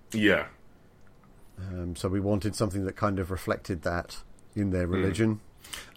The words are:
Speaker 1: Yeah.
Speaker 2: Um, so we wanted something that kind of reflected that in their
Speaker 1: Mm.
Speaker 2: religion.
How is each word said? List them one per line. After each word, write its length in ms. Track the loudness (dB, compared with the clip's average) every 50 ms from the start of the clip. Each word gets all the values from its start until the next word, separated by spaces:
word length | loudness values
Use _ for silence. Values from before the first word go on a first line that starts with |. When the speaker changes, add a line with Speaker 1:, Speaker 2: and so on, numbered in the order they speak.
| -18 -6 0
Speaker 1:
Yeah. 340 | 4 6 6 6 6 2 -2 -10 -18 -20 -20 -20 -20 -20 -20 -20 -20 -20 -20 -20 -20 -20 -20 -20 -20 -20 -20 -14 -12
Speaker 2:
Um, 380 | -10 -8 -6 -6 -6 -6 -6
so 120 | -4 -2 0
we 120 | 0 2
wanted 340 | 2 2 2 2 0 -2 0
something 300 | 0 0 0 0 -2 -2
that 100 | -2 -2
kind 220 | -2 0 0 0 0
of 120 | -2 -2
reflected 520 | -4 -4 -2 -2 -2 -2 -2 -4 -6 -2 -2
that 360 | -2 -2 -2 -4 -6 -10 -14 -14 -16 -20 -20 -20 -10 -4
in 160 | -2 0 0
their 160 | 2 2 2
Speaker 1:
Mm. 60 | 2 2
Speaker 2:
religion. 480 | 2 2 2 2 4 4 2 2 0 -4 -12 -20 -20 -18 -14 -14 -14 -14 -10 0